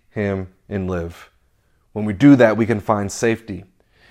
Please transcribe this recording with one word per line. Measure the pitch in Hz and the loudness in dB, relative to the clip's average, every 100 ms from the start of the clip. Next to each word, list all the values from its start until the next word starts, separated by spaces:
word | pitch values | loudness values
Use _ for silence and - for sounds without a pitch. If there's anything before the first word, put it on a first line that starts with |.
| _ | _
him | 113 101 98 92 _ - | -6 -4 -6 -8 _ -10
and | 101 92 | -8 -6
live. | 90 85 85 - _ _ _ _ _ _ | -6 -8 -14 -20 _ _ _ _ _ _
When | 107 | -8
we | 107 | -6
do | 98 143 | 4 6
that, | 135 113 107 | 8 6 2
we | 107 | -2
can | 107 | -2
find | - 104 98 | -2 -4 -4
safety. | - 117 110 - 90 95 _ _ _ _ | -4 -2 -4 -8 -16 -16 _ _ _ _